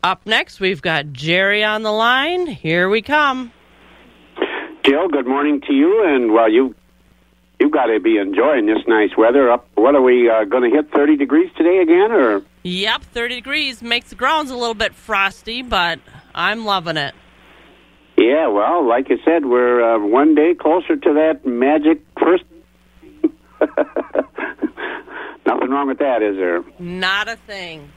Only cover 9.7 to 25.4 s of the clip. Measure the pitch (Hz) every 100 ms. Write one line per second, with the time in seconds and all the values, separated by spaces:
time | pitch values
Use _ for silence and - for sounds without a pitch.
9.7 | - 117 143 127 123 117 110 104 127 123
10.7 | - - - 143 302 139 143 370 - 165
11.7 | 185 165 175 214 226 120 101 - _ 180
12.7 | 180 202 254 - 233 240 247 247 294 285
13.7 | 233 233 240 - 185 254 311 294 247 233
14.7 | 214 214 - - 208 196 196 - 240 247
15.7 | 180 170 165 - - _ - 180 220 220
16.7 | 190 170 156 139 - _ _ - - -
17.7 | - _ _ _ - 113 147 151 101 110
18.7 | 175 131 120 131 120 - 165 139 123 123
19.7 | 123 117 113 104 120 156 151 160 170 156
20.7 | 175 - 156 - 147 160 143 135 120 131
21.7 | 151 147 165 _ - 160 180 - - _
22.7 | _ _ _ - - 320 - _ - -
23.7 | - - - - - - - - - -
24.7 | - - - - - - -